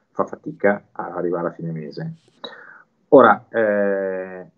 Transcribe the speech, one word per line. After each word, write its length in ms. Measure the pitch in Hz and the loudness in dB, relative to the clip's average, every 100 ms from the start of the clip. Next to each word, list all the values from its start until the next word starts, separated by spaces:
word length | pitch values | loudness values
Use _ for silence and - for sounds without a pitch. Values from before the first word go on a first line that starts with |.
| _ | _
fa 140 | - 92 | -8 -8
fatica 640 | - - - 101 101 - | -10 -14 -2 0 -2 -6
a 240 | - 101 87 | -14 -10 -6
arrivare 320 | 87 87 85 | -4 -4 -6
a 40 | |
fine 180 | - 82 | -8 -10
mese. 460 | 80 73 80 117 165 _ _ - - - - _ _ _ | -10 -12 -12 -12 -14 _ _ -20 -20 -20 -20 _ _ _
Ora, 400 | 139 117 101 - | 8 8 4 -2
eh, 1040 | 113 107 101 101 98 95 92 92 92 87 | -2 0 2 0 -2 -4 -6 -10 -14 -18